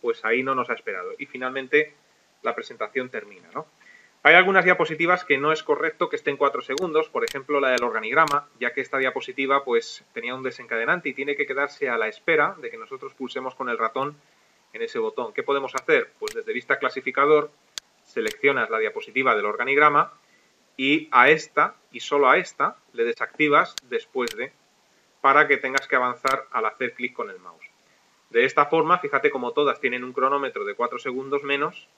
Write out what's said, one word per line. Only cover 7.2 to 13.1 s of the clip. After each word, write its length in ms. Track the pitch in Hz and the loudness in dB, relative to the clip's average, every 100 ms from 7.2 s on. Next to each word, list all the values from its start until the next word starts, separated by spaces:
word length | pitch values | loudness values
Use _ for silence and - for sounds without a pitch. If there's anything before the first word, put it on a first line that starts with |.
ejemplo 380 | 117 139 135 147 | -4 -6 -2 0
la 100 | 131 | 2
del 140 | 127 | 2
organigrama, 640 | 123 113 110 135 156 143 - _ | 0 -4 -2 2 2 0 -4 _
ya 140 | 123 | -4
que 80 | 139 | -4
esta 180 | 123 135 | -4 -2
diapositiva 640 | 131 127 127 127 135 139 | -2 -2 -8 -6 2 2
pues 420 | 135 120 - - _ | 4 0 0 -16 _
tenía 200 | - 117 | -12 -10
un 80 | 131 | -8
desencadenante 680 | 131 123 117 117 120 175 151 | -8 -10 -6 -4 0 -2 -4
y 60 | |
tiene 220 | 127 139 143 | -6 -6 -4
que 100 | 143 | 2
quedarse 420 | 135 143 - 139 | 2 2 -2 -2
a 80 | 117 | 0
la 120 | 110 | -2
espera 480 | - - 165 156 180 | -2 2 4 4 0
de 100 | 123 | -12
que 60 | 113 | -12
nosotros 380 | 110 135 135 | -14 -12 -14